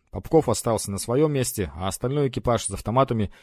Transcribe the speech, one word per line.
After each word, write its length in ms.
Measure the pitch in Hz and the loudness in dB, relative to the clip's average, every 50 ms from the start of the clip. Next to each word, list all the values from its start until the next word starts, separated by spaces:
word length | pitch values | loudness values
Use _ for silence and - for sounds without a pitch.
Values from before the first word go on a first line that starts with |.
| _ _ | _ _
Попков 400 | - 98 - - - 160 147 - | -12 -10 -4 4 4 4 6 6
остался 400 | 107 - - - 110 101 - - | 0 0 2 0 0 0 0 -4
на 80 | 98 95 | -6 -6
своем 340 | - - 120 139 156 156 | -4 -2 2 2 2 2
месте, 400 | 147 135 123 - - - 95 78 71 | 2 0 -2 -2 -2 -4 -4 -4 -4
а 120 | 80 87 98 | -6 -6 -6
остальной 420 | - - - 123 139 147 143 131 | -4 -4 -4 -2 0 0 0 0
экипаж 360 | 127 117 - 123 117 110 - | -2 -2 0 0 0 0 0
с 60 | - | -4
автоматами 600 | 98 - - 104 113 131 135 - 120 110 104 87 - - | -8 -6 -4 0 2 2 2 4 2 0 0 -2 -4 -12